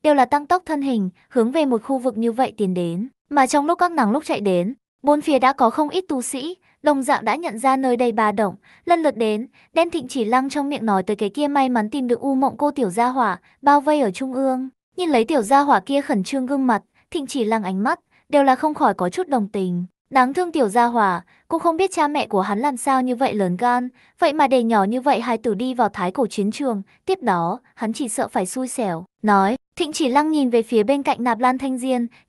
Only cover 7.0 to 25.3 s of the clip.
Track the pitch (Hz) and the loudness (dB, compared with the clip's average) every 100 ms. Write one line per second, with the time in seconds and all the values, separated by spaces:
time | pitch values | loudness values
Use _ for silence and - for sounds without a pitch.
7 | 254 262 233 285 339 220 262 269 262 240 | 0 0 0 -4 -4 -2 0 2 0 0
8 | 240 220 214 208 202 - _ _ - 339 | 0 2 0 0 -2 -4 _ _ 0 2
9 | 311 214 220 214 254 _ _ 320 339 339 | 2 0 -2 -2 -6 _ _ -2 -2 -2
10 | 254 277 214 254 269 294 277 285 220 190 | -6 -4 0 0 0 -4 -4 -4 0 0
11 | 185 202 202 285 294 285 262 240 214 294 | 0 -4 -4 -2 -2 0 2 0 -2 -2
12 | 247 240 277 269 269 - 294 285 208 190 | -2 -2 0 0 0 0 -2 0 -2 0
13 | 247 254 220 175 _ _ 285 285 285 302 | 0 2 -2 -2 _ _ 4 4 4 2
14 | 226 185 262 254 269 254 262 - _ - | 2 -2 -6 -2 0 -2 -6 -12 _ -6
15 | 349 247 226 302 202 277 285 214 - 277 | 0 2 2 0 4 4 4 2 2 -2
16 | 285 220 185 277 254 285 262 208 - _ | 0 -2 -2 -4 -2 0 0 0 -4 _
17 | - 339 269 277 214 226 190 190 233 349 | -10 -8 -6 -4 -2 -2 -2 -4 -2 -4
18 | _ _ - 285 269 254 311 302 254 - | _ _ 0 2 4 4 0 2 0 2
19 | 180 359 370 262 202 202 185 175 180 _ | -2 -4 -2 -2 -2 -4 -4 -4 -6 _
20 | - - 254 285 349 320 214 233 240 240 | -2 2 2 0 -2 0 2 2 2 2
21 | 196 175 - _ - 330 339 320 381 349 | 0 0 -8 _ -6 -2 0 0 -2 0
22 | 294 294 - 196 196 208 285 247 285 262 | -2 -2 -2 0 0 -2 -2 -2 0 0
23 | 254 240 269 214 185 180 240 247 247 - | 0 0 0 0 -2 0 0 0 -2 -10
24 | _ - 339 311 294 254 226 220 196 247 | _ 0 0 2 2 2 2 2 2 0
25 | 277 269 233 | 0 0 0